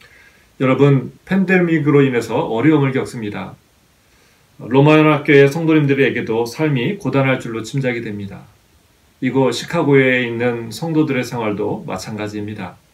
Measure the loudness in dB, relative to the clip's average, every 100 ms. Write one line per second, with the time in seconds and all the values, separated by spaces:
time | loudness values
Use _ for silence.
0 | _ _ _ _ _ -4 0 4 4 4
1 | -2 -12 -4 -2 2 2 2 0 2 4
2 | 4 0 -2 -4 -2 0 2 2 0 -2
3 | -6 -8 -8 -8 -12 -16 _ _ _ _
4 | _ _ _ _ _ -18 -2 4 6 6
5 | 6 2 4 6 6 2 2 2 2 2
6 | 0 0 -2 -4 -4 -4 -2 0 -2 -4
7 | -2 0 0 -2 -6 -10 -6 -4 -4 -6
8 | -8 -10 -12 -14 -20 _ _ _ _ _
9 | _ _ -2 0 0 -2 -4 -2 4 4
10 | 4 2 -2 -2 -2 -4 -8 -10 -2 0
11 | 0 -2 -4 -6 -4 -4 -6 -6 -8 -10
12 | -10 -10 -8 -8 -10 -10 -14 -16 _